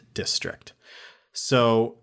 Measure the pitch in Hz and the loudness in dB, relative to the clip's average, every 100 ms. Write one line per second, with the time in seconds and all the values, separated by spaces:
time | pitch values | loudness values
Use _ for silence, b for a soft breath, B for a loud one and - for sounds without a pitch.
0 | - - 92 - - - - - B B | -14 -8 -6 -4 -6 -10 -18 -20 B B
1 | B B B - - 127 117 113 117 - | B B B -10 0 2 4 4 0 -4